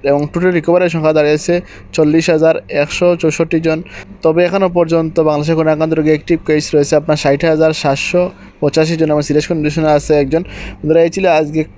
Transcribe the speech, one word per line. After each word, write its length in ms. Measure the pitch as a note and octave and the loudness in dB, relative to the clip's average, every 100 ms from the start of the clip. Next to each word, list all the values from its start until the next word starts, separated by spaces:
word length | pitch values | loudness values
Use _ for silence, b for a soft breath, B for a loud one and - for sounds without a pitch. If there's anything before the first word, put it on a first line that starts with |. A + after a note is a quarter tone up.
| C#3 | 0
এবং 100 | C#3+ D3 | -2 -2
টোটাল 200 | E3+ F3+ F3 | -2 0 0
রিকভারির 340 | E3 F3 F3+ | 0 2 0
সংখ্যা 200 | D#3+ D#3 D#3 | 0 0 2
দাঁড়িয়েছে 360 | D3 D3+ - F3 B B B - | 2 0 0 -4 B B B 0
চল্লিশ 300 | D3+ D#3+ D#3+ | 2 2 2
হাজার 200 | D#3+ D#3+ D#3+ - C#3+ | 2 2 0 -4 -4
একশো 240 | D3 - F3 E3+ | -4 0 0 0
চৌষট্টি 360 | D#3+ - E3 D#3+ E3 | -2 -2 -2 0 -2
জন। 120 | D#3+ - B - - | -4 -8 B -20 -4
তবে 160 | D#3+ D#3+ F3 | 0 2 0
এখনও 200 | G3 F#3 F3 | 0 0 0
পর্যন্ত 380 | E3 E3 D#3+ D#3 D#3 | 0 0 0 0 0
বাংলাদেশে 260 | D3+ D3 D#3+ | 0 0 0
করোনা 160 | D#3 | 0
আক্রান্ত 180 | D#3 D#3+ D#3+ | 0 0 0
রোগী 140 | D3+ | 2
অ্যাক্টিভ 240 | D#3 - E3 - | 0 0 -2 0
কেস 180 | D3+ - | -2 2
রয়েছে 200 | D3+ C#3+ D3+ | 0 2 0
আপনার 180 | D#3 D3+ | 0 0
ষাট 180 | C#3 C#3+ E3 | 0 0 0
হাজার 180 | D#3 D#3+ D#3 | 2 2 0
সাতশো 400 | D3 C3+ - F3 F3+ B B - | -2 -2 -2 -2 -2 B B -4
পঁচাশি 340 | D3 D#3+ D#3+ E3 | -2 0 0 0
জন 80 | D#3 | 0
এবং 80 | D3+ D3 | 0 0
সিরিয়াস 200 | D3 - | -2 0
কন্ডিশনে 400 | E3 D3+ D#3 D#3 D3 | -2 -2 -2 2 0
আছে 140 | - D3+ | 2 0
একজন। 200 | C3+ B2+ - B B B | 2 -2 -4 B B B
বন্ধুরা, 220 | D3+ D#3+ E3+ | 0 2 2
এই 40 | |
ছিল 100 | F#3+ F#3 D#3+ | 0 2 2
আজকে 200 | D3+ D#3 D3+ | 0 -4 -6